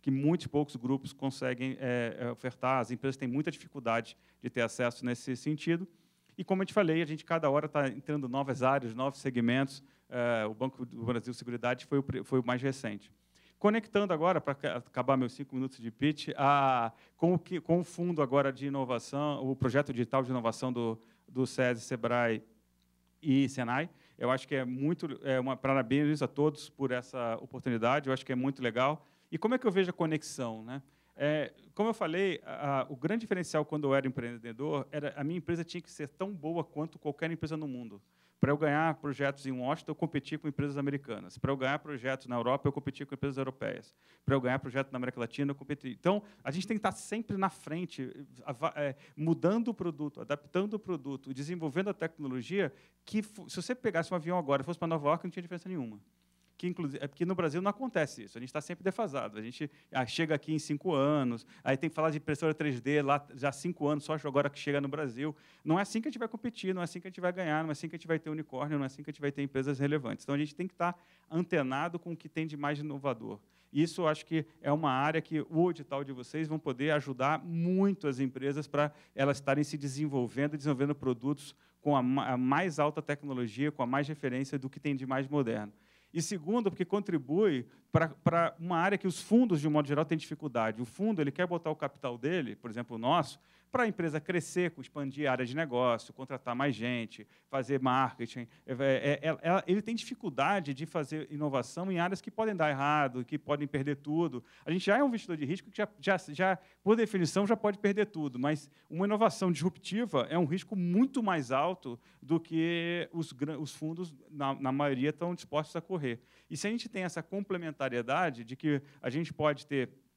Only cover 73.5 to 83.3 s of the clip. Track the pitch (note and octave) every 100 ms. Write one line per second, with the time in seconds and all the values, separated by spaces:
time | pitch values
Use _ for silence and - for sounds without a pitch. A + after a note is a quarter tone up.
73.5 | _ _ C#3+ E3 F3 E3 D#3 - D#3+ D3+
74.5 | - C#3 D3 D#3 C3 D3 D#3+ E3 D#3 A#2+
75.5 | D#3+ F3+ D3 C#3+ C#3 C#3 B2+ B2 D#3 D#3
76.5 | D#3 D3+ B2 D3 D3+ C#3+ B2+ C3+ D3+ F3
77.5 | E3 E3+ F#3 G3 F#3+ D3+ B2+ C3+ B2+ C#3
78.5 | C#3+ D3 C#3+ D3 - - - C#3 C#3 C#3
79.5 | C#3 D3 D#3 C#3 C3 D3+ C3+ A#2+ B2+ D3
80.5 | D3+ C#3 C3 C#3+ D3 C3 A#2+ C3 D3 -
81.5 | - _ _ D3 C#3+ B2 C#3 C3 B2+ B2+
82.5 | C#3+ F#3 D3+ D3 D3+ D3+ C#3+ C#3+